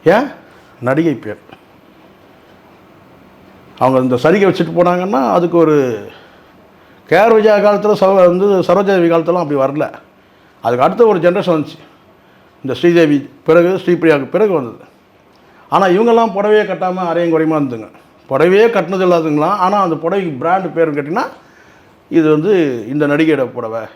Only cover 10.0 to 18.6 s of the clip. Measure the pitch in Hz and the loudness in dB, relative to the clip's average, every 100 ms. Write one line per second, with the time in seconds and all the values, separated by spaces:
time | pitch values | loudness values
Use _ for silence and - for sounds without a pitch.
10 | _ _ _ _ _ _ 113 123 147 208 | _ _ _ _ _ _ -4 0 0 2
11 | 226 196 170 190 180 160 147 - - _ | 2 4 0 0 -2 -2 -4 -12 -20 _
12 | _ _ _ _ _ _ 131 120 175 170 | _ _ _ _ _ _ -10 -2 2 2
13 | 156 147 139 - - 165 175 190 185 170 | 2 0 -4 -12 0 2 2 -2 -2 0
14 | 165 147 135 180 214 170 120 104 - _ | 2 0 -2 -2 0 -2 -4 -14 -20 _
15 | _ _ _ _ _ _ _ 160 190 180 | _ _ _ _ _ _ _ 0 2 2
16 | 233 233 226 190 202 214 190 175 185 180 | 2 2 0 -2 0 0 0 -4 -6 -4
17 | 175 165 175 160 160 156 139 117 104 - | -4 -2 0 0 0 -2 -4 -6 -14 -20
18 | _ _ - 135 170 196 | _ _ -6 0 2 4